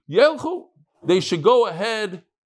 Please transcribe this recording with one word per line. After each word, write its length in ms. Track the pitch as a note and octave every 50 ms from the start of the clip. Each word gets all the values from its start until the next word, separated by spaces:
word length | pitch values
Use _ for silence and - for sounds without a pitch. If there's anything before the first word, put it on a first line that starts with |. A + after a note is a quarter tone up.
| _ -
Yelchu. 560 | C#3+ G3+ C4+ D4+ D#4+ C4 - D#4 F#4 F4 - _ _ _ _ _ _ _ -
They 160 | D3 F3+ F#3+
should 220 | F3+ - A3 E3
go 240 | D3 G#3 B3 B3 A3
ahead 560 | G3 E3 E3 G3+ A3+ A3+ A3 G#3+ G3 F3+ F#3 _ _ _ _ _